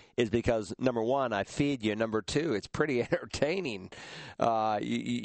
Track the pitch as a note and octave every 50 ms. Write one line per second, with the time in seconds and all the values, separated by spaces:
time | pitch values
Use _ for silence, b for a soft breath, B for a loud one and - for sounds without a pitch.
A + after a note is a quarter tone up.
0 | B B B - A#2+ A2 F2+ A#2 A#2 - A#2+ A2+ G#2+ F#2 G#2+ - B2 C3 B2 A#2
1 | A2 A2+ C3+ C#3 C3+ B2 A2 G2 G2+ - - - D3 C#3+ C#3+ B2+ G#2 G#2+ G#2 G#2+
2 | A2+ A2 G#2+ A2 G#2 - - C#3+ D#3+ E3+ B2 G2 - - - - D3+ D#3 C#3 A#2+
3 | A#2 - - E3+ - A2+ - - - D3 E3 G3 F#3 C#3+ A2 F#2+ F#2 - B B
4 | B B B B B B B - - A#2 A2+ A2 G#2+ A2 G#2+ G#2 A#2 A#2 A#2 A#2
5 | A2+ A#2 A#2+ A#2+ A#2+